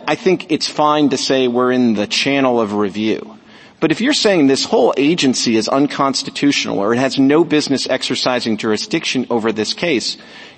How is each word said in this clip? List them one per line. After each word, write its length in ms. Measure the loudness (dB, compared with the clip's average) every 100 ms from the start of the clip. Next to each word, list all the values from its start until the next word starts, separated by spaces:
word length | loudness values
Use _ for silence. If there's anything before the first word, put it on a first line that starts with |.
| 0
I 80 | -2
think 340 | 0 0 0
it's 160 | -4 -2
fine 440 | 0 2 2 2
to 60 | 0
say 300 | 0 0 2
we're 240 | 2 2
in 240 | 2 2
the 140 | 2 -2
channel 520 | -2 0 0 2 2
of 140 | 0
review. 640 | 0 -2 -2 -2 -2 -6 -18 -20 -20 -20 _
But 120 | 2
if 100 | 2
you're 100 | 0
saying 340 | 2 2 4 4
this 200 | 2 2
whole 260 | 2 2 2
agency 580 | 0 2 0 0 0 0
is 100 | 2
unconstitutional 1120 | 0 0 0 -2 -2 -8 -2 0 0 -2 -2
or 120 | 0
it 60 | 0
has 200 | 0 2
no 260 | 2 4
business 440 | 2 0 0 -2 -2
exercising 720 | -4 -4 -4 -2 -2 -2 -2
jurisdiction 680 | -2 -2 -2 -4 -2 -4 -2
over 220 | -2 0
this 200 | -2 -4
case, 460 | -4 -2 -2 -4 -8 -16 -20 -20